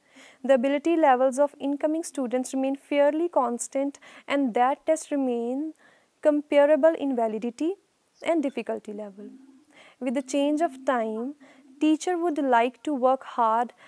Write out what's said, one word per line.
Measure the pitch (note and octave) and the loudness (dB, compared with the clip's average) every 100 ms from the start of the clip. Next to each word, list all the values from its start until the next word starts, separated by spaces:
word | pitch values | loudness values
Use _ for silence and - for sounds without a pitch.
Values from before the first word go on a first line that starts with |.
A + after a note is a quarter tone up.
| _ - - _ | _ -20 -20 _
The | B3+ | 2
ability | C4 C#4 C#4+ E4 E4 | 2 2 0 0 4
levels | D4 B3+ C4 B3+ | 6 6 4 2
of | C#4+ - | 0 -2
incoming | C#4 C#4+ D#4 D#4+ | -6 -2 -2 -4
students | E4+ - A#3+ B3+ B3+ | -6 -6 -4 -4 -4
remain | C4+ C4+ C4+ | -4 -2 -4
fairly | - C#4+ C#4+ D#4 F4 | -2 2 2 2 -2
constant, | D4+ A#3+ A#3+ - C4+ C#4+ - - - - | 0 -2 -4 -6 -4 -4 -8 -18 -18 -6
and | C#4+ C4 | -2 0
that | A#3+ B3 C#4+ | 2 2 0
test | - D#4+ - | -2 -2 -2
remain | C#4+ C4 A#3+ A#3 C4+ D#4 - _ _ _ _ | -2 -2 -2 -4 -6 -8 -12 _ _ _ _
comparable | D4+ D4 - C#4+ C#4+ D4+ D#4+ E4 | 0 0 2 4 6 6 4 2
in | C#4 A#3+ | -2 -2
validity | A3+ G#3+ A#3+ - D#4+ G4+ _ _ _ _ | -2 -2 -6 -4 -4 -6 _ _ _ _
and | - E4 | -2 0
difficulty | C4+ B3 A3 A3 G#3+ | -2 -4 -6 -8 -8
level. | G#3 G#3 G3 G#3 - - - _ - - - | -12 -12 -14 -18 -20 -20 -20 _ -20 -20 -8
With | B3+ | -4
the | B3+ | -4
change | C4 C#4+ C#4+ D4+ | -2 0 0 0
of | E4+ C4 | -2 -4
time, | C4 B3 A3 A3 B3+ - - - - - | -2 -2 -2 -6 -8 -12 -20 -20 -20 -2
teacher | D#4 D#4 F4+ F4 | 0 2 0 -2
would | E4+ D4+ | -2 0
like | C4+ A#3 B3 - | 2 2 2 -2
to | D4+ | -6
work | C#4 B3+ C4 | 0 2 0
hard | - - A3+ A3+ A#3+ - | -4 -2 0 0 -2 -8